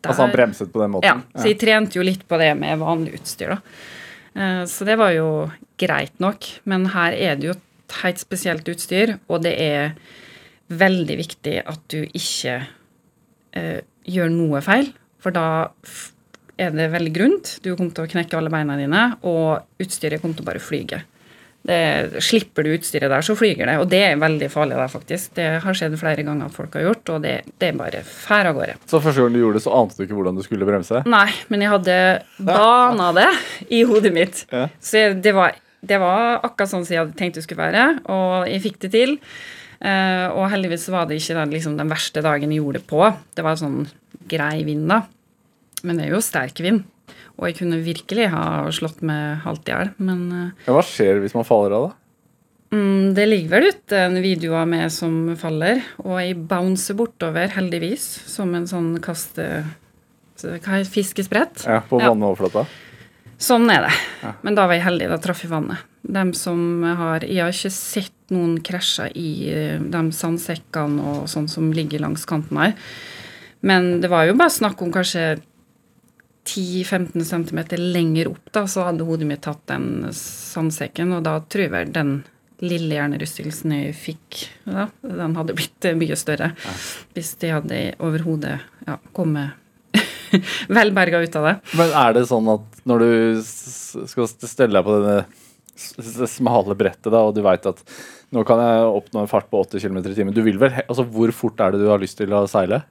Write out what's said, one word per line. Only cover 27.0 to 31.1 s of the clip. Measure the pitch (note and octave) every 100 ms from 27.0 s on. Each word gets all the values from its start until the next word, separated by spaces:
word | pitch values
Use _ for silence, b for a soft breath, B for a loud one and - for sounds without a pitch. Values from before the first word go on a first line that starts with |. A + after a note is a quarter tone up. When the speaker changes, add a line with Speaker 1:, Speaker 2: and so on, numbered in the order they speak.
| -
Speaker 2:
og | D#3+
det, | D3+ B2 - -
det | F3+
er | C3+
bare | - -
fær | - - - G#3 F#3
av | C#3
gårde. | - - -
Speaker 1:
Så | D#3+
første | D3+ C3+
gang | B2
du | A#2+
gjorde | A2+
det, | G#2+
så | G#2+
ante | A#2+ A2 -
du |
ikke | F#2+ G#2
hvordan | F#2 F#2
du |
skulle | F#2+ G#2+ G2
bremse? | G2+ E2+ A#2+
Speaker 2:
Nei, | C#3+